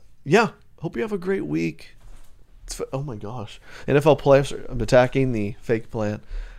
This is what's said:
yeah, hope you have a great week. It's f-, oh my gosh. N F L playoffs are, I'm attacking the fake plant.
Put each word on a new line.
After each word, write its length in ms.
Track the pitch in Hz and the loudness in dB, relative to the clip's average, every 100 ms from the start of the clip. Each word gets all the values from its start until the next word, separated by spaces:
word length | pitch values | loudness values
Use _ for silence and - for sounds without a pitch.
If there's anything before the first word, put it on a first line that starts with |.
| - - | -12 -14
yeah, 280 | 135 202 214 - - - | 2 2 2 -4 -20 -12
hope 160 | 160 | -8
you 80 | 226 | -6
have 80 | 220 | -6
a 80 | 202 | -4
great 260 | 185 196 | -4 -4
week. 520 | 147 156 165 - - - - - - - - - - | -2 -4 -4 -6 -18 -20 -20 -18 -18 -20 -20 -20 -14
It's 120 | - | -10
f-, 60 | - | -8
oh 100 | 135 | -8
my 140 | 147 107 | -8 -10
gosh. 440 | 104 123 101 - - - - | -10 -10 -12 -14 -20 -12 2
N 80 | 139 | 4
F 100 | 151 | 6
L 100 | 135 | 4
playoffs 400 | 143 139 135 - | 6 6 6 -6
are, 80 | - | -8
I'm 100 | 123 | -4
attacking 520 | 110 127 127 135 131 | 4 6 6 2 0
the 240 | 113 101 - | 0 -2 -6
fake 320 | - 113 - | -2 -2 -2
plant. 320 | 117 104 107 - - - | -4 -4 -4 -8 -10 -10